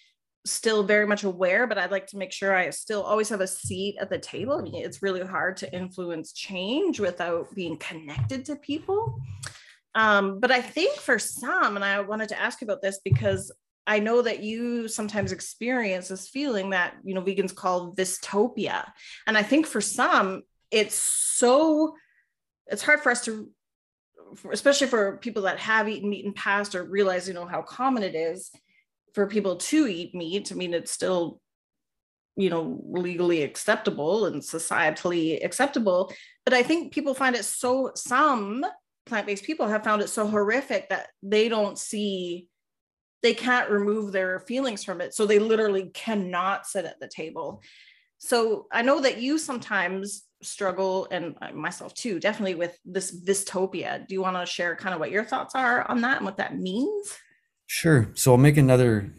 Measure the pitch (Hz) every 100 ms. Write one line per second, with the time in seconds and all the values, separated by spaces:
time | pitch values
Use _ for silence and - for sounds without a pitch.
0 | _ _ _ _ - - 226 214 202 208
1 | 208 202 202 180 180 202 247 196 180 196
2 | 190 202 190 - 196 185 165 - - 208
3 | - 214 214 208 190 - - 190 202 -
4 | 190 180 - 131 226 311 180 160 170 -
5 | 196 185 185 175 170 190 - 180 185 185
6 | 175 160 160 - - 185 190 285 381 214
7 | 190 - 170 170 - 190 170 156 - 160
8 | 151 156 - 262 262 294 - 302 - 403
9 | 453 453 - - - - - - _ 220
10 | 220 202 196 196 247 254 240 302 427 587
11 | - 220 - - 247 359 254 202 196 202
12 | 196 214 220 - 220 - 214 190 196 196
13 | 196 - 208 190 - - _ _ 202 214
14 | 214 240 233 - 214 226 240 240 220 220
15 | 214 208 190 185 - - 233 254 208 185
16 | 185 190 - 269 294 208 190 185 175 -
17 | 190 190 185 190 190 - 185 180 175 175
18 | 185 - - 202 240 214 143 90 - -
19 | - - - 214 208 285 311 220 - -
20 | 311 285 196 190 - _ _ 220 208 -
21 | - - - - 240 269 320 302 311 -
22 | _ _ _ _ _ _ - 208 - 294
23 | 269 240 233 220 - _ _ _ _ _
24 | _ - - - - 214 285 277 254 233
25 | 196 - 240 214 190 - 220 220 208 214
26 | 202 202 202 - 214 202 208 185 165 196
27 | 190 180 185 175 175 165 - - 269 247
28 | 190 160 165 185 - - _ _ _ _
29 | _ 214 202 208 196 180 - 311 262 170
30 | 175 180 165 196 202 175 180 170 165 -
31 | 185 180 165 - _ _ _ _ _ _
32 | _ _ _ - 190 165 160 - - 180
33 | 180 170 175 165 135 - - 220 196 -
34 | 151 214 180 147 - 160 - 110 160 -
35 | 180 170 160 156 - - 277 269 202 180
36 | 185 - - _ - 247 247 330 240 302
37 | 285 262 262 240 - - 247 262 254 -
38 | - 254 302 240 202 240 381 - _ _
39 | - 220 202 196 - 311 220 214 220 208
40 | - 226 208 208 208 247 277 208 - 185
41 | - _ 196 214 226 220 202 - - 208
42 | 208 185 175 175 - _ _ _ _ _
43 | _ _ 233 226 240 247 - 208 202 220
44 | 202 190 185 185 - 247 269 202 - 175
45 | 170 - 208 208 220 220 214 196 185 -
46 | 233 214 180 180 190 196 - 196 160 -
47 | - - 160 165 139 104 - - - _
48 | _ _ - 240 226 202 - 233 247 302
49 | 262 196 254 311 302 247 - 202 175 190
50 | 202 - - _ - - 196 180 190 185
51 | - 175 165 - - 156 160 - 180 -
52 | 240 170 202 214 190 170 175 - - 185
53 | 185 175 180 190 - 185 190 185 - -
54 | - 190 185 180 175 - 175 165 196 175
55 | 156 190 226 262 - 269 247 240 - 240
56 | 240 269 196 196 - 185 185 208 311 415
57 | 403 - - _ _ _ - - 165 139
58 | 104 - 131 123 147 151 131 127 123 107
59 | 98